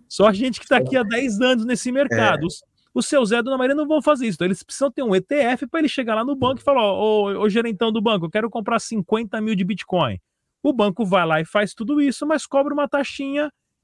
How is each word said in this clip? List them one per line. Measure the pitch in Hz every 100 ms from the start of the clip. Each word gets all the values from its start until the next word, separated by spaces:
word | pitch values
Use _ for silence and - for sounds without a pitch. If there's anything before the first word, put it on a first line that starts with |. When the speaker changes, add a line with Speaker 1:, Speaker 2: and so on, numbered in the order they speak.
| _
Speaker 1:
Só | - 208
a |
gente | 190 262 -
que | -
tá | 254
Speaker 2:
Só |
Speaker 1:
aqui | 254 262
há |
dez | 202 226 269 202
anos | 254 254 233
nesse | 247 254
mercado. | 262 277 226 214 156
Speaker 2:
É. | 170
Speaker 1:
Os, | - _ _ _
o | 247
seu | - 294 208
Zé | 240
e |
a |
Dona | 240 262
Maria | 254
não | 294 294
vão | 311
fazer | 302 277 233
isso. | 165
Então, | 180
eles | 196
precisam | - - 269
ter | 262
um | 240 190
E |
T | -
F | 285 240 247 254
pra | 330
ele | 302
chegar | - 226
lá | 220
no | 247 277
banco | 247 269
e |
falar, | 285 269
ó, | 208 190 214 214
"Ô, | 202 190
ô, | 214
gerentão | 214 233 196 226
do | 220
banco, | 214 208 165
eu |
quero | 214 226
comprar | 233 208 233
cinquenta | - 220 - 214 226 220
mil | 220 196
de |
Bitcoin." | 190 196 - 180 135 92 _ _ _ _
O | 285
banco | 247 208 180
vai | 196 185 165
lá | 156
e | 160
faz | 208 208
tudo | - 220 294
isso, | 285 - 302
mas | 311 -
cobra | 277 285
uma | 285 285
taxinha | 285 - - 277 285 302 _ _ _